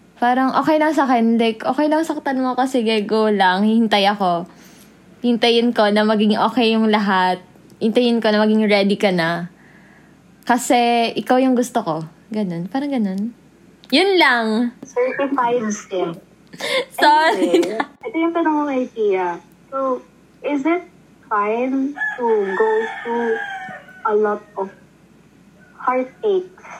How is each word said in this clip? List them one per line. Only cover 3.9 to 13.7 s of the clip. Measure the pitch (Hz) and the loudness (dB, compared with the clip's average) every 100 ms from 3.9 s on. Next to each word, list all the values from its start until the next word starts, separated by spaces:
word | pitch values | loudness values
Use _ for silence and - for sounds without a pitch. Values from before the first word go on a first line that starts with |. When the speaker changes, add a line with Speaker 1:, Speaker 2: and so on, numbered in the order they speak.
| 208 196 | 2 2
Speaker 1:
ako. | 202 185 170 180 - - - - - - - | 2 0 -2 -4 -16 -20 -20 -20 -20 -20 -6
Hintayin | 240 233 240 233 240 | -2 2 2 2 2
ko | 233 208 | 2 2
na | 208 | 2
maging | 214 220 214 - | 2 2 2 2
okay | 190 - 226 220 | 0 0 2 2
yung | 220 | 2
lahat. | 214 202 190 185 180 - - - - | 2 2 2 2 -2 -8 -20 -20 -4
Hintayin | 220 214 247 233 | -2 2 2 2
ko | 220 | 2
na | 208 | 2
maging | 214 220 214 | 4 2 2
ready | 202 196 196 | 2 2 2
ka | 208 | 0
na. | 180 165 170 175 - - - - - - - _ _ | 0 0 -4 -8 -14 -20 -20 -20 -20 -20 -20 _ _
Kasi | - 240 - 254 240 240 226 - | -2 0 2 2 2 2 0 -2
ikaw | 214 254 | 0 2
yung | 262 240 | 4 2
gusto | 247 240 | 0 -4
ko." | 190 156 160 - - | -4 -6 -8 -16 -10
Ganon. | 214 190 170 180 | -6 -6 -6 -6
Parang | 269 294 | -6 -4
ganon. | 269 196 190 226 - _ _ - | -2 -2 -4 -8 -10 _ _ -20